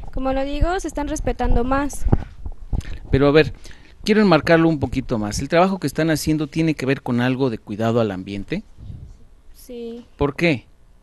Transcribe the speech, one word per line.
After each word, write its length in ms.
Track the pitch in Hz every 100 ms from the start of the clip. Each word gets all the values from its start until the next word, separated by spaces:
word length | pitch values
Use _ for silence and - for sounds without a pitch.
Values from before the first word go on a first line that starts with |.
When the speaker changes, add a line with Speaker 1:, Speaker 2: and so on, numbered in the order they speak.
| -
Speaker 1:
como 200 | - 262
lo 100 | 269
digo, 360 | 277 294 320 381
se 80 | 339
están 200 | - 294
respetando 560 | 302 - 240 247 247
más. 420 | 247 269 285 - - - - - - - - - - - -
Speaker 2:
Pero 160 | 135 143
a 40 |
ver, 220 | 151 139 - - - - -
quiero 180 | - 208
enmarcarlo 460 | 208 156 147 165 165
un 120 | 156
poquito 400 | 131 131 - 117
más. 200 | 104 101
¿El 100 | 139
trabajo 300 | 165 190 190
que 60 | 143
están 240 | - 160
haciendo 380 | 151 - 156 151
tiene 260 | 160 160
que 120 | 151 127
ver 180 | 135
con 180 | - 120
algo 280 | 123 127 135
de 80 | 110
cuidado 400 | - 104 113 117
al 100 | 110
ambiente? 540 | 92 95 101 101 175 - - - - - - - - -
Speaker 1:
Sí. 520 | - - 240 233 233 233 -
Speaker 2:
¿Por 180 | 143 143
qué? 300 | 170 123 - - - -